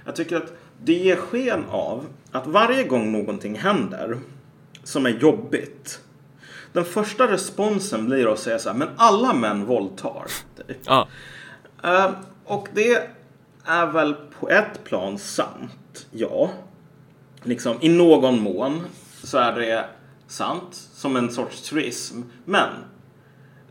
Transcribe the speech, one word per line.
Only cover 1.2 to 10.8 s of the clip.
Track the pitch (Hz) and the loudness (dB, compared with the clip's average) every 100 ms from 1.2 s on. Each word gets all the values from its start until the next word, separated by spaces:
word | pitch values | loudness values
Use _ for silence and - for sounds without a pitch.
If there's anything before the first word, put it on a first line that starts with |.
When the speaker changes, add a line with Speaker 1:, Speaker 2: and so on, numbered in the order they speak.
| - 240 254 185 - | 0 -2 -2 -2 -4
Speaker 1:
av | 98 78 120 151 - - | -4 -4 -6 -10 -18 -8
att | - 151 | -6 2
varje | 196 233 262 | 4 4 2
gång | 180 123 110 | 2 0 2
någonting | 107 104 98 101 104 | -2 -2 -6 -8 -2
händer | 196 190 95 - 98 123 - - - - - - | 0 2 0 -4 -6 -8 -10 -20 -20 -20 -20 -20
som | - 147 123 | -6 0 0
är | |
jobbigt, | 113 156 107 123 - - - - - - - - - - - - | 4 4 4 -2 -4 -6 -16 -16 -16 -20 -20 -20 -20 -20 -20 -6
den | 175 | -4
första | 170 214 208 - 247 | -2 -2 -4 2 2
responsen | 185 - - 214 202 - 107 113 | 2 -2 -2 0 0 -2 -2 0
blir | 135 113 | 2 2
att | 107 | 2
säga | 117 113 | -2 -2
så | 104 | -2
här: | 113 | -2
"Men | 160 - | -4 4
alla | 226 202 254 | 4 6 2
män | 151 107 101 | 2 0 -2
våldtar", | 104 117 95 - - - - - - - - | 0 0 -2 -6 -10 -10 -10 -12 -12 -18 -14
typ. | 127 | -10